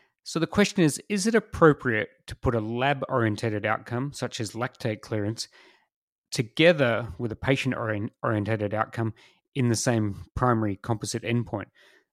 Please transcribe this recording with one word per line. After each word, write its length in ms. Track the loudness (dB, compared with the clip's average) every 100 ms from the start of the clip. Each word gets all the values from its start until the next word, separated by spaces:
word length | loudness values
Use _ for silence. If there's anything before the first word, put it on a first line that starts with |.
| _ _
So 140 | -8 -4
the 80 | -2
question 380 | 2 2 4
is, 180 | 2 2 -4
is 180 | -2 2
it 80 |
appropriate 760 | 2 0 6 6 6 2 0 -2 _ -18
to 80 | -4
put 180 | -2
a 60 | 0
lab-orientated 1040 | -2 0 0 0 0 2 2 2 -2 -2 -2
outcome, 460 | -2 -4 -6 -6
such 280 | -6 -8 -6
as 120 | -8
lactate 480 | -6 -8 -6 -6 -6
clearance, 480 | -4 -4 -4 -4 -10 -14 -20 _ _ _ _ _ _
together 800 | -6 -6 4 4 6 2 0 -4 -8
with 140 | -8
a 40 | -4
patient-orien-, 720 | 0 0 0 -4 -4 -4 -6 -4
orientated 500 | -2 0 0 -2 -2
outcome 420 | -2 -4 -2 -4 -6 -18 _ _
in 140 | 0 2
the 60 |
same 520 | 2 2 0 0 -4 -10 0
primary 400 | 2 2 0 -4
composite 480 | -4 -4 -4 -6
endpoint? 420 | -2 -2 -2 -6 -8 _ -20 _ _